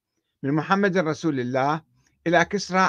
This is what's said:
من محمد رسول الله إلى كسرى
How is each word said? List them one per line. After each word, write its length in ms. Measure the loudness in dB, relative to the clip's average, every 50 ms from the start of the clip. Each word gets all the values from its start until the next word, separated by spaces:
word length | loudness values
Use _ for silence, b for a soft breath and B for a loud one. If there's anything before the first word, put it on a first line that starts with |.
| _ _ _ _ _ _ _ _
من 100 | -4 -2
محمد 460 | 0 0 0 0 0 2 2 2 2 0
رسول 420 | 0 -2 -2 -2 -2 -2 -2 -2
الله 420 | -2 -2 -2 0 0 0 -2 -4 -6 _ _ _ _ _ _ _ -2
إلى 180 | 2 2 2 2
كسرى 340 | 2 -2 -6 -4 -2 0 2 2